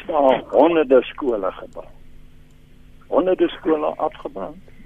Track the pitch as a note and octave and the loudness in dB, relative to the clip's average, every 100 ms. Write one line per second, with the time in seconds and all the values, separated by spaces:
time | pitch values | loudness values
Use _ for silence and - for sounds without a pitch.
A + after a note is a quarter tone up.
0 | - D#3+ C#3 A#2 - G#2 D#3 E3 C#3 C3 | -2 2 2 2 2 2 4 2 4 2
1 | A2+ - C#3+ A2 F#2+ - - - - - | 2 -4 -4 -4 -6 -8 -14 -16 -18 -20
2 | - - - - - - - - - - | -20 -20 -20 -20 -20 -20 -20 -20 -20 -20
3 | - A#2+ F3+ F3+ F3 - - D#3 D3+ - | -2 0 2 2 0 -2 -4 -2 -2 -4
4 | D#3 - - - - - - - | -6 -6 -12 -12 -12 -14 -20 -20